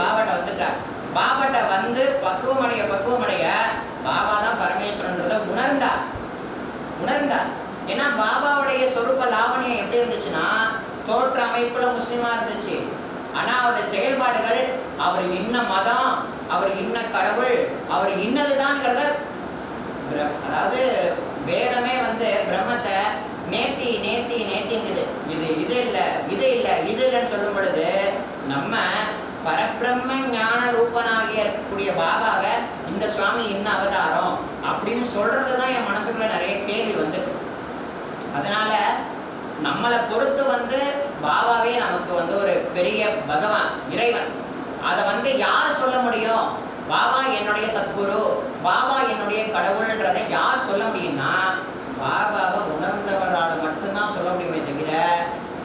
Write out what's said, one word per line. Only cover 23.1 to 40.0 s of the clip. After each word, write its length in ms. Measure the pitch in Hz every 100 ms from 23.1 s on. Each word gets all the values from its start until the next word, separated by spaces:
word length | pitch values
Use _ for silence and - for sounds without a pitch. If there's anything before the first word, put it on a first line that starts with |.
| 208 - - -
நேத்தி, 400 | - 254 - 247 208
நேத்தி, 340 | 208 240 240 233
நேத்திங்குது. 580 | 196 208 214 220 - 180 - - 147
இது, 180 | 156 160 156
இது 140 | - 247
இல்ல, 140 | 240 190 - - 139
இது 180 | 190 262
இல்ல, 180 | 240 190 170
இது 240 | 202 233
இல்லைன்னு 260 | 262 240 -
சொல்லும் 240 | 208 202
பொழுது 320 | 196 180 156 170 196 196 196 - - 190
நம்ம 280 | - 214 220 - 214 - - - -
பரபிரம்ம 680 | 160 165 - 226 247 247 254 269 262
ஞான 300 | 233 233 240 240
ரூபனாகிய 720 | 233 240 240 233 220 214 214
இருக்கக்கூடிய 480 | 202 - - 196 196 170
பாபாவை 560 | 165 170 165 190 196 - - - -
இந்த 160 | 202 214
சுவாமி 360 | - 294 240 220
இன்ன 200 | 196 208
அவதாரம் 640 | 190 196 - - - 180 - - -
அப்படின்னு 400 | 143 156 214 240
சொல்றதுதான் 720 | - 202 220 - 262 254 254 247
என் 120 | 220
மனசுக்குள்ள 400 | 202 233 220 220
நிறைய 220 | 185 180 202
கேள்வி 300 | 202 220 220
வந்துட்டு. 380 | 196 151 - - - - - - - - - - - - -
அதனால 360 | 196 214 214 - 208 - - - - - - -
நம்மளை 360 | 139 202 240 240